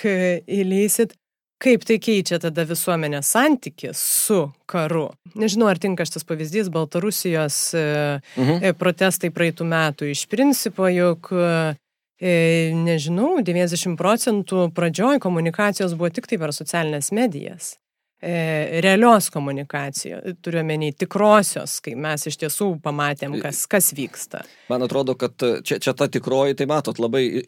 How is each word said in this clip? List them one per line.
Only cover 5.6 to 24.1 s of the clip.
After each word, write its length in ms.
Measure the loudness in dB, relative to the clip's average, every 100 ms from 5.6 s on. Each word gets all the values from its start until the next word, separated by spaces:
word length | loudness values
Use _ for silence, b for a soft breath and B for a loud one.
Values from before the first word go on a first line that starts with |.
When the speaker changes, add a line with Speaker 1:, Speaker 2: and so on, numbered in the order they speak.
| 2
Speaker 1:
ar 80 | 2
tinka 240 | 0 -2
šitas 220 | -4 -6 -8
pavyzdys, 400 | -8 -4 -2 -2
Baltarusijos, 840 | -2 -2 -2 -2 -2 -2 0 0 -2 -2
e, 460 | -2 0 0 -2 -4 -6 B
Speaker 2:
Mhm. 280 | 2 2
Speaker 1:
e, 100 | 0
protestai 560 | 0 0 2 0 0 -2
praeitų 320 | 0 -2 -2
metų. 460 | -2 0 0 -2 -4
Iš 140 | -6 -4
principo, 640 | 2 2 2 -2 0 2
juk, 400 | 4 2 0 -2
e, 1400 | 0 2 2 0 -4 _ _ _ -6 0 4 4 4 2 0
nežinau, 640 | 2 0 0 0 2 2
devyniasdešimt 580 | 0 2 0 0 -4 0
procentų 760 | 2 2 2 0 0 0 0
pradžioj 460 | 0 -2 2 2 2
komunikacijos 760 | 0 0 0 0 0 0 -2 -2
buvo 140 | -4
tik 180 | -4 -6
tai 100 | -4
per 140 | -4
socialines 600 | -6 -4 -2 0 -2 -2
medijas. 640 | 0 0 -2 -10 -12 -16 -16 _ _ _ _
E, 560 | -6 -2 -2 -2 -2 0
realios 480 | 4 6 8 6 4
komunikacijos, 920 | -4 -6 -6 -6 -6 -6 -8 -10 -10 -12 -10
turiu 200 | -6 -4
omeny 320 | -2 -2 -2 -4
tikrosios, 840 | -2 4 6 6 6 -2 -8 -8
kai 140 | -8 -6
mes 320 | -6 -4 -6
iš 100 | -6
tiesų 440 | -6 -2 -2 -2
pamatėm, 600 | -4 -2 -2 -2 -6 -6
kas, 240 | -6 -6 0
kas 240 | 2 2
vyksta. 520 | -2 -8